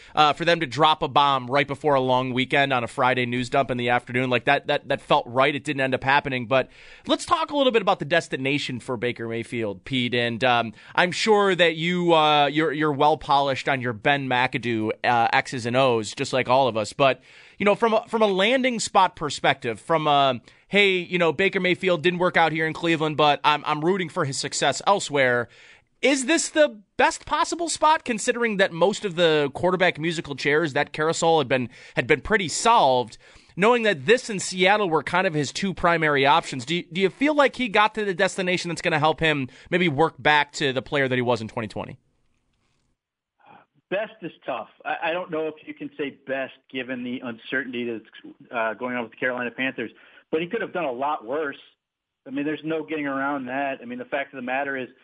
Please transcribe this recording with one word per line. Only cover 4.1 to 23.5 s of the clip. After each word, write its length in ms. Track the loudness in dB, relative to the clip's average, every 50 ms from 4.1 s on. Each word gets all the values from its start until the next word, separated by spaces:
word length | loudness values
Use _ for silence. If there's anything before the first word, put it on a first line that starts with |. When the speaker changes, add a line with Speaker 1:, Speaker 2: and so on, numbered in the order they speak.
| -4 -2 0 0
Speaker 1:
Like, 160 | -2 0 2
that, 220 | 2 0 0 0
that, 200 | -4 -4 -4 -2 -4
that 120 | -6 -6
felt 240 | 0 0 0 0 0
right. 300 | -2 0 0 2 2 0
It 80 | -4 -6
didn't 180 | -6 -4 -2
end 140 | -2 -2 -2
up 80 | -2 2
happening. 420 | 4 4 4 2 0 -6 -6 -2
But 240 | 0 0 0 0 -2 -10 -20 -20 -20 -20 -16 -2
let's 180 | -2 -2 -2 0
talk 240 | -2 -2 -2 0 -2
a 80 | -2
little 140 | 0 0 2
bit 100 | 2 2
about 160 | 2 0 -2
the 80 | -2 -2
destination 760 | -2 -2 -2 -2 -2 -8 -4 -2 -2 -2 -2 -4 -6 -8 -10
for 180 | -8 -8 -6
Baker 300 | -4 -4 -6 -4 -6 -8
Mayfield, 560 | -6 -6 -8 -8 -6 -6 -4 -4 -4 -6 -10 _
Pete. 300 | -4 -2 -2 0 0 0
And, 300 | 0 -2 -2 -2 0 2
um, 300 | 2 2 2 0 -4 -8 -16 -20 -4 0
I'm 180 | 2 2 2
sure 440 | 0 -2 2 2 4 4 4 2 4
that 200 | 4 2 2 2
you, 380 | 0 -2 -2 -2 0 2 4 4
uh, 320 | 4 6 4 4 4 2
you're, 260 | 2 2 0 0 0
you're 200 | 0 0 0 0
well 260 | 2 4 4 2 2
polished 500 | 0 0 0 2 2 2 0 -2 -2 -2
on 140 | -2 -2 -2
your 120 | -2 -6 -6
Ben 340 | -2 0 0 0 2 0
McAdoo, 640 | -2 0 0 0 0 -2 -4 -4 -2 -2 -2 -2 -4 -4 -2 0
uh, 260 | 0 2 4 2 4 2
X's 320 | 0 0 -2 -8 -6 -4
and 100 | 0 2
O's, 380 | 2 4 4 2 0 -2 -6 -8
just 180 | -8 -6 -2
like 160 | -2 -2 0
all 200 | 2 2 2 2
of 100 | 2 0
us. 160 | -2 -4 -4 0
But, 280 | 2 2 2 2 0 _ -20 -20 -20 -20 -20 _
you 80 | 0 2
know, 80 | 2 2
from 200 | 2 2 2 2
a, 100 | 0 -2 -2
from 120 | 0 2
a 60 | 2
landing 520 | 2 2 2 2 2 2 2 0 0 -2 -2
spot 360 | -6 0 2 2 2 2 _
perspective, 640 | -6 -8 -6 -6 0 0 0 0 0 -2 -6 -6 -6
from 260 | -2 0 0 2 2
a, 340 | 4 4 4 4 2 0 -2 _ -18 _ _ _
"Hey, 300 | 0 2 4 4 4 2
you 200 | 0 -2 -2 -2
know, 140 | 0 2 0 2
Baker 280 | 2 0 0 0 0
Mayfield 420 | 0 0 0 0 0 0 0 2 0
didn't 160 | 0 0 2
work 180 | -2 2 4
out 140 | 2 2 2
here 160 | 2 -2 -4
in 60 | -4 -4
Cleveland, 440 | -4 0 0 0 0 0 -2 2
but 220 | 2 4 4 4 4 2
I'm, 200 | 2